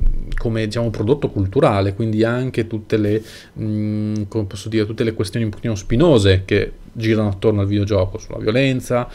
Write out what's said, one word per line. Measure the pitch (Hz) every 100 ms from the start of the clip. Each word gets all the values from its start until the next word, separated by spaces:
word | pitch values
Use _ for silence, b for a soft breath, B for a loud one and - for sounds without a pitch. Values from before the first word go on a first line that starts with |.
| - - - -
come, | 123 110
diciamo, | 110 117 117
prodotto | 107 104 147 -
culturale, | - 95 131 151 101 98
quindi | 95 113 107
anche | 110 123 131 123 113
tutte | 110 104 117
le, | 104 110 B B B -
mm, | 107 107 107 107 107 107 101
come | 113
posso | 98 104 113
dire, | 110 104
tutte | 110
le | 117
questioni | 107 101 120
un | 110
pochino | 104 120 101
spinose | - 113 170 127 98 92
che | 95 101 101 - -
girano | - 110 110 107
attorno | 95 113 104
al | 98
videogioco, | 101 101 101 92 -
sulla | - 113
violenza, | 110 117 135 131 - 123 123